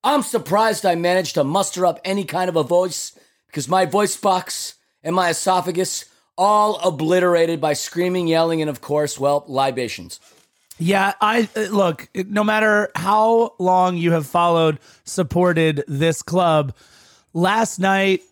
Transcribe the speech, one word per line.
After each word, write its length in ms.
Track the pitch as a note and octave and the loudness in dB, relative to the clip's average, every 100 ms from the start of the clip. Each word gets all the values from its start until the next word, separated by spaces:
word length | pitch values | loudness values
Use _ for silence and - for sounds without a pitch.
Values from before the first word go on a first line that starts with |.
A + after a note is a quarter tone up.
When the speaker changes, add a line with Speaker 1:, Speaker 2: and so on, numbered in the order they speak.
Speaker 1:
I'm 180 | B3 D4 | 2 0
surprised 640 | - A3+ C#3+ G3 A3 G#3+ F#3+ | 0 -4 0 0 2 0 0
I 80 | |
managed 400 | E3 F3 F#3 F3 | 0 0 0 0
to 80 | - | -2
muster 420 | C3+ F3+ F#3+ F3+ | 0 0 -2 0
up 140 | F3+ E3+ | 0 0
any 180 | F#3 G3 | -4 -4
kind 260 | F#3 F3+ F#3 | -4 -4 -2
of 60 | |
a 80 | E3 | -2
voice 560 | C#3 F3 F#3 - - _ _ _ _ | 2 0 0 -6 -12 _ _ _ _
because 200 | D3+ B2 | -10 -2
my 160 | F#3 | 0
voice 320 | F3+ G3 G#3 - | 2 0 0 0
box 580 | G3+ F#3 - - - - _ _ | -2 -2 -4 -10 -12 -16 _ _
and 100 | D3+ | -4
my 180 | F3+ F3 | 0 0
esophagus 760 | E3 F#3+ F#3 F3+ F3 - - - _ _ - | 0 0 0 -2 -4 -4 -6 -12 _ _ -2
all 400 | G3 G#3+ G#3+ G#3 | 2 4 2 0
obliterated 840 | F3+ D3 D#3 F3+ F3+ E3+ E3 E3 | -4 -2 0 2 4 2 2 0
by 120 | D#3 | -2
screaming, 560 | D3 - E3+ F3+ F3+ E3+ | -2 -4 -4 -2 -2 0
yelling, 320 | E3 E3 D#3+ | 2 2 0
and 100 | D3+ | -4
of 100 | C3+ | -6
course, 380 | - D3 D3 - | -4 -2 -2 -2
well, 260 | C#3 C#3+ C#3+ | -2 -2 -2
libations. 720 | C3+ C3+ B2+ A#2 - - - _ _ _ _ _ - | -2 -2 -2 -6 -8 -14 -20 _ _ _ _ _ -6
Speaker 2:
Yeah, 360 | E3 G3 G3 - | 0 0 0 0
I, 280 | G#3+ A#3 G#3+ A3 | 0 0 -2 -4
uh, 60 | |
look, 460 | G3+ G#3 F#3 D#3 - | -2 0 0 -2 -10
no 300 | - F#3+ G#3 | -8 -4 -2
matter 480 | G#3+ G#3+ G#3+ G#3 G#3 | 0 2 2 2 0
how 600 | - F3+ G#3+ A3 A3+ A3+ - | -4 0 2 4 4 0 -2
long 380 | F3+ F#3 F#3 F3 | 2 4 2 2
you 160 | E3+ | 2
have 140 | E3 C#3+ | 0 0
followed, 520 | E3+ F3 E3+ D#3+ D3 - _ | 0 2 4 2 0 -10 _
supported 800 | - - D#3 F3 F3+ E3 D#3+ C#3+ C#3 | -10 -4 -2 2 2 4 2 0 -4
this 340 | C#3 E3 D#3+ | 0 0 -2
club, 500 | - F3 F3 D#3 C#3+ - _ _ - _ _ | -2 0 4 2 0 -8 _ _ -20 _ _
last 480 | E3 F#3 A3 A3+ - | -2 0 2 0 0
night 420 | F#3+ G3 G3 F#3+ _ | 0 2 2 0 _